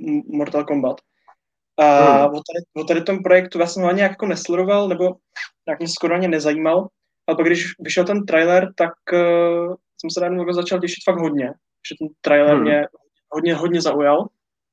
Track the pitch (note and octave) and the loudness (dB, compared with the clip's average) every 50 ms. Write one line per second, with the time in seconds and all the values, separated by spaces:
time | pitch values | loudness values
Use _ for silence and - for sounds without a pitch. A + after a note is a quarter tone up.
0 | D#3 D#3 D3 D3 - - D3+ D3 D3 C#3+ - D3 C#3+ - D3+ C#3 C3 - C#3 - | -4 -4 -4 -4 -4 -6 -6 -6 -4 -4 -4 -4 -4 -2 -2 -2 -2 -2 -4 -6
1 | _ _ _ _ _ - - _ _ _ _ _ _ _ _ - D3+ D3 C#3+ C#3+ | _ _ _ _ _ -20 -20 _ _ _ _ _ _ _ _ 2 4 6 6 8
2 | C#3+ C#3 C#3 C#3 C#3+ C#3+ D3 D3+ D3+ - E3 F3 F3 _ - D3+ D#3 E3 E3+ E3 | 8 6 6 6 4 2 0 -4 -8 -10 -10 -10 -12 _ -12 -6 -4 -2 -2 -2
3 | E3 G3+ G3 F#3+ F#3+ F#3 F3+ F#3 F3+ F#3 - E3+ E3+ F3 - G3 F3+ F3 F#3 G3 | -2 -2 -4 -2 2 4 4 4 4 2 -2 -4 -4 -4 -4 -2 -2 0 0 2
4 | G3+ F#3+ G3 - A3 G3 E3 - - - E3+ F3 F#3 F#3+ G3+ G3+ G3+ F#3+ F3+ E3+ | 0 0 -2 -4 -6 -4 -4 -4 -4 -4 -2 -2 0 2 2 2 0 0 -2 -2
5 | F3+ F3+ F#3 - _ _ - - - - _ _ _ E3 D3+ - E3+ E3 - - | -2 -2 -2 -6 _ _ -18 -16 -16 -16 _ _ _ -8 -6 -6 -6 -8 -6 -4
6 | - E3 E3+ F3+ F#3 F3+ D#3+ D#3 D3 D3+ D3+ D#3 D#3+ D#3+ E3 F3+ G3+ G3 _ _ | -2 -2 0 0 0 0 -2 0 0 -2 -2 0 0 0 0 0 0 -4 _ _
7 | _ _ _ _ _ - E3 E3 D#3+ E3 F3 E3+ - - - - - E3+ - F#3 | _ _ _ _ _ -4 -2 0 2 2 2 0 -2 -6 -10 -12 -10 -4 -2 -2
8 | F3+ F#3 G3+ G#3 G3+ - E3 D#3+ E3 E3+ F3+ F#3 F#3 F#3 - - E3+ E3 - - | 0 0 -2 -4 -2 0 0 2 4 4 4 4 2 2 0 -2 -2 -2 -4 -8
9 | _ - F3 F3 F3 F3 E3+ E3+ E3+ E3+ E3+ E3+ F3 F3 F3+ - _ _ _ - | _ -2 0 0 2 2 2 2 2 2 0 -2 -2 -4 -8 -10 _ _ _ -14
10 | - E3 - F3+ F3 F3+ F3+ F3+ F3 F3 F3+ F3 F3 F3 F#3+ F3+ F3 F3 - - | -12 -8 -6 -4 -4 -2 -2 -4 -4 -4 -4 -4 -4 -4 -4 -4 -4 -6 -8 -6
11 | - G3 F3+ E3+ E3 D#3 D3 C#3+ B2+ B2+ C#3+ - _ _ _ _ - - D3+ - | -4 -4 -2 -2 -2 -4 -2 -4 -4 -6 -8 -12 _ _ _ _ -18 -16 -12 -12
12 | D#3+ D#3 - _ - - D3 D3 D3 D3 D3 C#3+ - D3+ D3 D3 D3 - _ _ | -12 -12 -10 _ 0 2 4 4 4 4 4 4 2 2 0 0 -2 -4 _ _
13 | _ _ _ _ _ _ D3 D#3+ E3 E3+ E3 D3 E3 F3+ F3 E3+ E3 D#3+ C3+ D3 | _ _ _ _ _ _ -8 -4 -2 -2 -2 -2 -2 -2 -2 -2 -2 -2 0 2
14 | D3 C#3+ D3 E3 G#3 - _ _ _ _ _ _ _ _ | 2 2 2 2 0 -4 _ _ _ _ _ _ _ _